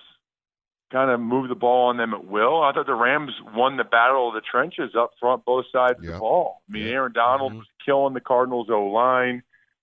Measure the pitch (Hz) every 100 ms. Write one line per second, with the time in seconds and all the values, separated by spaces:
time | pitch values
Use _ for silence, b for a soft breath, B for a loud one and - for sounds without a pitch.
0 | - _ _ _ _ _ _ _ _ 131
1 | 135 120 117 127 127 110 123 127 123 120
2 | 113 104 92 104 117 160 143 139 139 117
3 | 120 151 143 107 - 107 131 131 110 117
4 | 123 135 120 110 - 123 143 - 127 113
5 | 120 - 120 123 - 127 127 131 127 123
6 | 85 85 110 175 151 92 - 107 110 131
7 | 127 117 120 135 135 113 - - - 139
8 | 139 127 - 123 127 123 110 107 101 110
9 | 127 127 123 123 - _ _ _